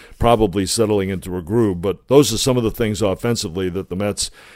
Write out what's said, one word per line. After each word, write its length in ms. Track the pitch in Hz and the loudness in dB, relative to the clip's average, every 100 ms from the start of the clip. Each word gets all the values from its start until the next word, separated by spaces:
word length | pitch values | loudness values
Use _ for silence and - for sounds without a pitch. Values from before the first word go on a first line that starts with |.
| - - | -16 -2
probably 440 | 117 117 107 95 | 2 4 2 0
settling 440 | 92 - 107 104 95 | -2 0 2 2 0
into 280 | 95 92 90 | -4 -6 -8
a 60 | |
groove. 400 | 82 113 110 90 | -2 0 0 0
But 240 | 95 90 - | -2 -4 4
those 260 | 135 123 | 4 6
are 60 | 110 | 2
some 180 | - 123 | 0 0
of 60 | |
the 80 | 110 | 0
things 320 | - 110 101 | -2 -2 0
offensively 640 | 104 92 120 117 98 82 92 | -2 -2 -2 -4 -4 -4 -4
that 180 | 87 92 | -4 -6
the 80 | 90 | -4
Mets, 340 | 104 95 - - - | -4 -4 -8 -10 -20